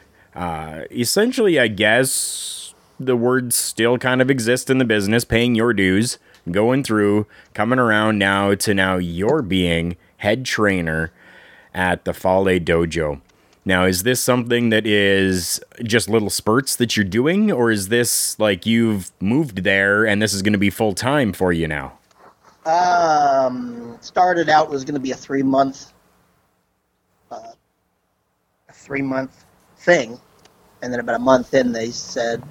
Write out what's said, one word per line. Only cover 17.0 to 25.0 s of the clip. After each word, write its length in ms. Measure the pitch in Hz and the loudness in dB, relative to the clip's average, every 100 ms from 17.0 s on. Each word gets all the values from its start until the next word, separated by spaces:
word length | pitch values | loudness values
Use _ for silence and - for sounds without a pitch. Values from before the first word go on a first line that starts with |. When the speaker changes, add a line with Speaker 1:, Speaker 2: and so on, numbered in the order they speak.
Speaker 1:
doing, 480 | 98 107 139 190 214 | 0 0 0 2 0
or 180 | 135 117 | 2 0
is 200 | 107 95 | 0 0
this, 500 | 120 117 - - - | 0 0 -2 -4 0
like, 260 | 107 95 110 | 0 0 0
you've 460 | 113 113 104 90 - | 2 2 0 -6 -6
moved 420 | 95 131 151 98 | -2 0 -2 -2
there 440 | 98 98 98 104 110 | 0 2 4 2 2
and 120 | 101 | 2
this 140 | 107 | 0
is 80 | 98 | 0
gonna 160 | 101 104 | 0 2
be 140 | 98 | 0
full 220 | - 110 92 | 0 -2 -2
time 380 | 123 147 117 | -2 0 0
for 200 | 90 92 | 0 0
you 140 | 82 80 | 0 -2
now? 320 | 76 65 - _ _ - _ _ _ 160 | -4 -8 -16 _ _ -20 _ _ _ -2
Speaker 2:
Um, 1300 | 170 180 175 165 151 143 135 131 127 123 120 117 117 | 0 2 2 2 2 4 2 0 -2 -8 -12 -14 -16
started 480 | - 185 180 175 151 | -6 0 2 2 2
out 200 | 151 151 | 2 2
was 140 | 139 131 | -2 -6
gonna 140 | |
be 120 | 143 | -6